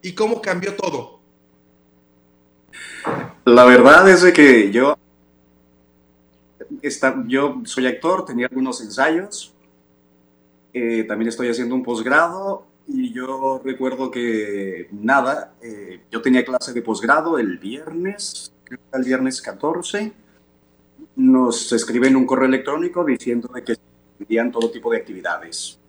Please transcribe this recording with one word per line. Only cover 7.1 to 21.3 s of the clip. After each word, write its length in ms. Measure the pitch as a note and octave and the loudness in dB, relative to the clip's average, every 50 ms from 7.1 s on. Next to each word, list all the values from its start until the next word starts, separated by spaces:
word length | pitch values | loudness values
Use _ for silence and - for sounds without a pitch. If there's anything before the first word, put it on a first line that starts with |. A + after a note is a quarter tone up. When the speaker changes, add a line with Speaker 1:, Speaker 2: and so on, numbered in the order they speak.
| C3+ C3+ A#2+ A2+ | -2 -2 -6 -2
Speaker 2:
yo 340 | B2+ C3+ C#3+ D3 C3 C3 A2+ | -2 0 0 -2 -4 -6 -12
soy 200 | A2 - - B2+ | -10 -6 -4 -2
actor, 400 | B2+ B2 - - E3 F#3 F#3 F3+ | -2 -4 -4 -2 -2 -2 -2 -4
tenía 220 | - C3 A#2+ A#2+ B2+ | -6 -6 -6 -6 -4
algunos 340 | B2+ C3 C3 C3 A#2+ - | -4 -4 -4 -4 -6 -10
ensayos, 720 | A2+ G#2 G#2 B2 C3+ D#3 D#3+ E3+ F#3+ G3+ - - - - _ _ _ _ _ _ _ _ _ _ _ _ _ _ _ _ _ _ _ _ _ _ _ _ _ | -12 -12 -4 -2 0 0 0 -2 -6 -8 -14 -16 -18 -18 _ _ _ _ _ _ _ _ _ _ _ _ _ _ _ _ _ _ _ _ _ _ _ _ _
eh, 300 | B2+ A#2+ A#2 A#2 A2+ G#2+ | -6 -4 -2 -2 -2 -4
también 260 | A2 G#2+ G#2 A2+ A#2 | -4 -4 -4 -4 -6
estoy 200 | A2 - B2+ A#2+ | -4 -4 -4 -4
haciendo 260 | A#2 A#2+ B2+ A#2 B2+ | -4 -4 -4 -4 -4
un 80 | B2+ B2 | -4 -4
posgrado 840 | A#2+ A#2+ A2 A2+ B2 C3+ D3+ E3 E3+ F3 F#3 G3 G3 G3 - - _ _ _ _ - | -4 -6 -6 -4 0 2 2 2 0 -2 -8 -8 -8 -8 -8 -12 _ _ _ _ -8
y 260 | C#3+ C3 B2+ B2 A2+ | -6 -6 -6 -6 -6
yo 480 | B2+ B2+ C3 C3+ C3+ C3+ C3+ C3 C3 B2+ | -10 -10 -8 -8 -4 -4 -4 -4 -4 -6
recuerdo 460 | C3 C3 B2+ C3 C3 C3 B2+ C3+ B2+ | -8 -8 -4 -4 -6 -4 -6 -8 -8
que 800 | - B2 A#2+ A#2+ A2+ A2 G#2+ G#2 G2+ G2+ G2 G2 F#2 F2 F2 - | -6 -6 -4 -2 -2 -4 -4 -6 -8 -8 -8 -8 -10 -12 -14 -16
nada, 640 | G2 G#2 G#2 A2+ C3+ C#3 B2+ B2+ C#3+ C#3+ - - _ _ | -16 -8 -2 2 2 2 2 0 -4 -4 -8 -14 _ _
eh, 400 | A#2 A#2 G#2+ G2+ G2+ F2+ F#2 F2+ _ _ | -20 -20 -18 -18 -18 -20 -20 -20 _ _
yo 100 | - A2+ | -12 -6
tenía 220 | A#2 C3+ B2+ B2+ A#2+ | 0 2 2 2 2
clase 300 | C3 B2+ B2 - - A#2+ | 0 -4 -6 -6 -6 -8
de 80 | A#2+ | -8
posgrado 560 | A#2 A#2+ A2 - - A#2 C#3 D#3 D#3 E3 E3 C3+ | -6 -6 -6 -6 0 2 2 2 2 -2 -2 -2
el 220 | A#2 G2 F2+ F2 | -2 -4 -6 -8
viernes, 920 | F#2 G2 A#2 C#3+ D#3 D#3+ D#3+ E3 F3+ F#3+ G3+ G#3 - - - - - - _ _ _ | -10 -12 -12 -12 -14 -12 -10 -8 -8 -8 -8 -10 -12 -14 -14 -14 -18 -18 _ _ _
creo 160 | _ B2+ - _ _ | _ -20 -20 _ _
que 60 | - C3 | -6 -6
el 60 | B2+ | -2
viernes 380 | B2 C3 C3 C3 C3 C3 - | -2 -2 -2 -2 -4 -6 -8
catorce, 720 | - - G2 - - D3 E3 - F3 - - G3+ G#3+ A3 - _ _ _ _ _ _ _ _ _ _ _ _ _ _ _ _ _ - _ _ | -12 -14 -12 -6 -6 -4 -4 -4 -8 -8 -8 -6 -8 -8 -12 _ _ _ _ _ _ _ _ _ _ _ _ _ _ _ _ _ -20 _ _
nos 560 | - C3 C3 | 2 4 4